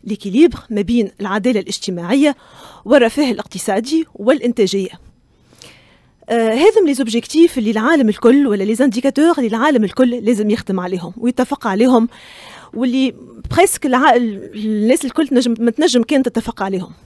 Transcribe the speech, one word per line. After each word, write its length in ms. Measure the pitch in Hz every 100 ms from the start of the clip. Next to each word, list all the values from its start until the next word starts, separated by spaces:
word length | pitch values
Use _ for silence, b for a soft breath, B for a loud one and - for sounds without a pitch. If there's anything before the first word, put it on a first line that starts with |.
ليكيليبر 540 | 214 208 202 202 339 - -
ما 100 | 208
بين 300 | 190 240 196 _
العدالة 400 | 196 202 214 214
الاجتماعية 760 | - - - 175 170 269 294 - B B B B
والرفاه 460 | 196 262 233 277 285
الاقتصادي 760 | 220 - 185 - 196 233 320 320
والإنتاجية. 760 | - 208 294 247 240 190 196 185 - - _ _ _ b b b b b b b b -
آه، 260 | 233 226
هذم 320 | 233 359 427 339
لي 80 |
زوبجيكتيف 640 | 262 233 226 - 311 339 -
اللي 120 | 220
العالم 380 | 220 226 320 226
الكل 380 | 202 233 269 277
ولا 180 | 208
لي 100 | 196
زانديكاتور 640 | 220 277 214 277 269 320 320
اللي 100 | 240
العالم 360 | 220 285 269
الكل 260 | 208 - 254
لازم 400 | 240 208 226 214
يخدم 300 | 214 - 190
عليهم 340 | 180 185 165 -
ويتفق 500 | 240 254 247 285 226
عليهم، 420 | 190 254 247 233 B B B B B B
واللي 400 | 220 254 254 269 - - 226 -
بريسك 360 | - 370 - 277
الع-، 300 | 247 294 247
الناس 880 | 233 202 - 214 214 214 214 302
الكل 240 | 262 - 311
تنجم، 260 | 247 247 226
ما 120 | 233
تنجم 320 | 226 311 240
كان 200 | 226 294
تتفق 400 | 254 - 226 -
عليهم. 300 | 196 190 175 -